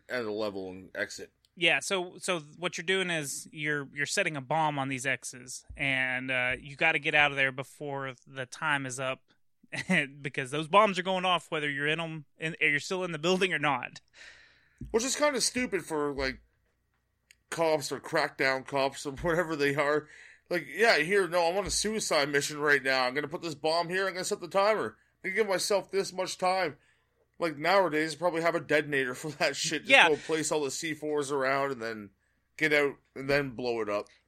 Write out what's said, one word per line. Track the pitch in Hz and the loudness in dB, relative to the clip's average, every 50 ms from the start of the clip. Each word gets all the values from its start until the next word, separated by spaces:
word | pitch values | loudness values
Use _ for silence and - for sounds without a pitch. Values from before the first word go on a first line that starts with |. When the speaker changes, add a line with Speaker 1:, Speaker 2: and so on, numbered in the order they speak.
| _ - | _ -8
Speaker 1:
end | 123 127 117 | -6 -6 -4
a | 107 | -4
level | 104 107 107 104 95 98 95 92 | -4 -4 -4 -4 -4 -6 -8 -10
and | 92 95 92 - - | -10 -12 -16 -12 -8
exit. | 95 104 - - - 95 - _ _ _ _ _ | -6 -6 -6 -8 -12 -16 -16 _ _ _ _ _
Speaker 2:
Yeah, | 185 170 165 147 135 | -2 0 0 2 0
so, | - - 196 185 180 180 147 | -2 -2 -4 -4 -4 -6 -10
so | - - - 180 165 147 147 147 | -8 -6 -4 -4 -4 -6 -10 -12
what | 160 175 175 - | -8 -8 -8 -6
you're | - 170 | -6 -2
doing | 175 190 190 185 180 | -2 0 0 0 0
is | 170 160 143 135 - - - - | -2 -4 -4 -6 -8 -10 -12 -14
you're, | - 156 147 151 147 147 139 127 135 | -12 -6 -4 -4 -4 -4 -4 -6 -6
you're | 147 143 | -4 -4
setting | - - 208 190 170 156 | -2 0 0 0 0 -2
a | 143 | -6
bomb | 131 123 156 160 156 151 147 139 | -4 -2 0 2 2 2 0 0
on | 135 | -2
these | 135 135 123 123 | -2 -4 -4 -2
X's, | 139 127 - - - - 123 127 127 - - - - - | -2 -2 -4 -6 -10 -14 -14 -14 -14 -16 -16 -16 -14 -8
and, | 143 143 139 135 131 131 127 127 127 131 131 | -4 -2 0 0 0 0 0 -2 -4 -4 -2
uh, | 131 127 123 127 127 120 | -2 0 0 0 -2 -4
you | - 143 139 | -8 -10 -4
gotta | - 165 160 160 156 | 0 2 2 2 2
get | 147 160 151 | 2 4 4
out | 151 147 143 | 6 6 4
of | 139 | 4
there | 139 135 135 | 2 0 0
before | 131 135 135 - - - 151 143 139 135 135 131 123 - _ | 0 -4 -10 -10 -12 -12 -10 -8 -6 -6 -8 -8 -10 -14 _
the | 143 135 135 127 | -16 -12 -12 -12
time | - - - 165 156 147 139 135 | -10 -8 -4 -2 0 0 0 -2
is | 127 123 135 | -4 -6 -4
up, | 131 131 131 - _ _ _ _ _ _ _ _ _ _ | -4 -4 -4 -6 _ _ _ _ _ _ _ _ _ _
<laughs> | - 139 - - 185 160 143 135 139 147 | -10 -6 -2 2 2 2 2 0 -4 -8
because | 139 156 - 147 135 123 | -10 -6 -4 -4 -4 -4
those | 143 151 160 147 | -4 -4 0 6
bombs | 175 208 220 202 185 | 8 8 8 8 4
are | 185 175 | 2 0
going | 190 190 185 180 | 0 0 0 2
off | 185 180 165 - - | 2 2 0 0 -2
whether | 170 156 147 147 | -4 -4 -2 -2
you're | 139 139 143 | -2 -2 0
in | 151 156 165 | 0 0 -2
'em, | 165 160 160 156 143 _ _ | -4 -6 -8 -10 -12 _ _
in, | - 165 160 175 - | -8 -8 -6 -2 2
you're | 151 156 147 143 | 2 2 2 2
still | - - 190 185 185 | 0 -2 -4 -4 -4
in | 175 | -4
the | 165 151 | -4 0
building | 151 180 185 185 196 185 165 | 2 2 4 4 2 0 0
or | 147 | 0
not. | 147 147 131 120 - - - - - _ _ - - - - - - - _ _ _ _ _ - - - | 0 0 0 -2 -4 -8 -14 -16 -20 _ _ -20 -20 -20 -20 -20 -20 -20 _ _ _ _ _ -18 -6 -2
Speaker 1:
Which | - 226 233 | -2 0 0
is | 262 - | -2 -2
kinda | - 294 294 277 220 | 0 0 0 0 0
stupid | - - - 247 254 180 196 170 147 | -2 -2 0 -2 -2 -2 -4 -6 -4
for, | - 160 151 143 143 139 | -4 -4 -2 -2 -2 -2
like, | 135 135 131 127 - _ _ _ _ _ _ _ _ _ _ _ _ _ _ _ _ _ _ _ _ _ - | -2 -4 -4 -4 -6 _ _ _ _ _ _ _ _ _ _ _ _ _ _ _ _ _ _ _ _ _ -8
cops | - 165 165 160 156 151 135 - | -4 0 2 2 2 0 0 -4
or | 139 117 | -8 -8
crackdown | - - 160 160 143 147 - - 143 135 131 131 127 | -6 -2 0 0 0 0 0 0 0 0 0 0 -2
cops | - 139 139 135 139 - - - | -2 0 0 0 0 0 -4 -8
or | 147 | -8
<laughs> | 135 123 | -6 -4
whatever | 160 175 160 165 175 160 160 | 0 0 2 2 0 0 0
they | 143 143 139 139 | 0 2 2 2
are. | 156 143 143 151 147 147 - - - - - - _ _ - | 2 2 2 2 0 -2 -4 -12 -20 -20 -20 -20 _ _ -4
Like, | 175 170 - - 143 | -4 -4 -4 -4 -2
yeah, | 185 226 233 185 | 2 4 4 6
here, | 151 147 170 208 202 190 | 4 4 2 2 2 2
no, | 160 170 180 170 | 2 2 2 2
I'm | 165 180 | 2 2
on | 202 190 | 0 -2
a | 160 | -2
suicide | - - - 214 220 214 - - 185 151 139 147 | -2 -2 -2 -2 -2 -2 -2 0 2 2 2 2
mission | 143 143 143 143 151 147 | 2 0 0 -2 -4 0
right | 147 147 143 135 123 | 2 4 4 4 4
now. | 135 131 131 127 | 2 2 2 2
I'm | 127 131 | 2 0
gonna | 147 143 | -2 -4
put | 139 170 - | -4 -6 -8
this | 165 170 143 | -8 -8 -6
bomb | 143 - 156 160 170 170 165 | -2 0 0 2 2 2 0
here. | 180 190 196 | 0 0 0
I'm | 190 175 | -2 -2
gonna | 185 175 | -4 -4
set | - 208 - | -4 -4 -4
the | 170 | -4
timer. | 156 180 196 196 214 220 185 127 98 - _ _ _ _ _ - | -2 2 4 4 4 4 2 0 -4 -6 _ _ _ _ _ -8
I'm | 185 | -2
gonna | 185 | 0
give | 208 214 196 | 0 2 2
myself | 185 175 - - 208 190 180 - | 0 0 2 2 2 0 0 0
this | - 196 190 - 175 | -2 -2 -2 -2 -4
much | 185 185 170 - | -4 -4 -4 -4
time. | - 185 180 185 190 180 151 123 - _ _ _ _ _ _ _ _ _ _ _ | -2 0 2 2 2 0 -2 -4 -8 _ _ _ _ _ _ _ _ _ _ _
Like, | - 170 165 147 | -4 -4 -4 -2
nowadays, | 139 156 170 196 202 185 160 147 151 160 160 147 | 0 2 4 6 6 6 4 4 2 0 0 -2
probably | 135 170 180 156 165 | 0 0 0 2 2
have | 165 170 160 | 2 2 2
a | 170 | 0
detonator | 135 113 147 151 147 143 147 135 135 123 127 | 2 2 2 2 2 2 2 0 0 0 -2
<laughs> | |
for | - - 156 | -6 -8 -8
that | 139 - 175 147 139 | -4 0 0 0 0
shit. | - - 160 160 143 | -2 -2 -2 -2 -2
Just | - 202 | 2 6
Speaker 2:
Yeah. | 269 262 190 165 | 8 8 8 8
Speaker 1:
go | 147 | 4
place | 135 - - 160 160 151 - | 2 0 -2 -2 -2 -2 0
all | 165 156 147 | -2 -2 -2
the | 131 | -2
C | - - - 160 147 | -4 -4 -4 -6 -6
fours | 151 156 151 151 147 139 131 | -6 -4 -4 -2 -2 -2 -2
around | 147 139 131 135 139 139 139 139 | -2 0 0 2 2 2 0 0
and | 135 117 | -2 -4
then | 110 113 110 107 104 98 _ _ _ _ _ _ _ _ _ | -6 -6 -8 -8 -12 -14 _ _ _ _ _ _ _ _ _
get | - 156 156 147 | 0 2 4 6
out | 147 143 139 120 - _ _ - | 6 4 4 0 -4 _ _ -12
and | 131 135 135 | -6 0 2
then | 139 143 143 131 | 2 2 2 0
blow | 117 104 123 123 117 113 | -4 -4 -2 0 0 0
it | 107 104 | 0 0
up. | 101 104 107 - _ _ _ | 0 0 -2 -4 _ _ _